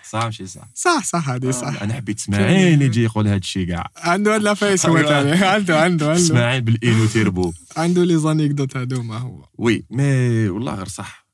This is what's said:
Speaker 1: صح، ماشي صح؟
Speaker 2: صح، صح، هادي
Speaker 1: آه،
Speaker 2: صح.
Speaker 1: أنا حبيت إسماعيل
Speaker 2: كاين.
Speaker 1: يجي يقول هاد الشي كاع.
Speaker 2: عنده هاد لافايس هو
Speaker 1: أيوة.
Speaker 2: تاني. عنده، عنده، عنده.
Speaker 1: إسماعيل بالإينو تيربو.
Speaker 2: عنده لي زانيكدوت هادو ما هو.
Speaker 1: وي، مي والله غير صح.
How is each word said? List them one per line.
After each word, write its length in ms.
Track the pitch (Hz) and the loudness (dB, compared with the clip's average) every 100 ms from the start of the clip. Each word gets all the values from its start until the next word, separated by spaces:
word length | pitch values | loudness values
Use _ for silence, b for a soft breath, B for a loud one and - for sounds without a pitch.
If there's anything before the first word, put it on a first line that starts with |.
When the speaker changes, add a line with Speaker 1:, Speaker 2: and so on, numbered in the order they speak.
| - | -8
Speaker 1:
صح، 140 | 110 | -6
ماشي 220 | 117 110 92 | -6 -8 -14
صح؟ 220 | - - | -16 -18
Speaker 2:
صح، 300 | - 359 320 | -4 -2 0
صح، 240 | - 170 139 | -2 -4 -4
هادي 200 | 123 127 | -4 -4
Speaker 1:
آه، 20 | |
Speaker 2:
صح. 320 | 131 139 - | -4 -6 -6
Speaker 1:
أنا 120 | 101 | -6
حبيت 240 | 127 104 104 | -6 -6 -8
إسماعيل 280 | - 101 104 | -2 0 4
Speaker 2:
كاين. 360 | 185 185 151 | 4 4 4
Speaker 1:
يجي 200 | 139 113 | 4 2
يقول 240 | 113 107 104 | 0 0 0
هاد 140 | 101 | 0
الشي 260 | - 98 87 | -2 -4 -4
كاع. 240 | 87 - - | -4 -8 -6
Speaker 2:
عنده 380 | 165 180 208 | -2 0 2
هاد 80 | 214 | 2
لافايس 440 | 208 208 202 190 175 | 2 0 2 2 2
هو 100 | 160 | 2
Speaker 1:
أيوة. 120 | 147 | 4
Speaker 2:
تاني. 220 | 143 143 | 2 2
عنده، 200 | 170 190 | 2 2
عنده، 320 | 214 185 156 | 2 2 2
عنده. 320 | 170 170 147 | 2 2 0
Speaker 1:
إسماعيل 460 | 170 170 123 120 131 | 2 2 2 2 0
بالإينو 460 | 117 113 117 110 110 | 0 0 2 2 2
تيربو. 460 | 113 98 90 90 82 - 160 | 2 0 0 -4 -6 -12 -4
Speaker 2:
عنده 280 | 170 175 | 0 2
لي 140 | 180 165 | 2 2
زانيكدوت 580 | 156 156 151 143 135 135 | 2 0 0 -2 -4 -6
هادو 260 | 123 127 | -6 -6
ما 160 | 117 110 | -6 -8
هو. 300 | 127 85 - | -10 -14 -20
Speaker 1:
وي، 300 | - 117 104 - | -2 0 0 -2
مي 580 | 120 143 135 123 113 107 | -2 0 2 2 2 0
والله 260 | 92 135 | -2 -6
غير 140 | 113 92 | -6 -8
صح. 380 | - 101 - _ | -12 -14 -18 _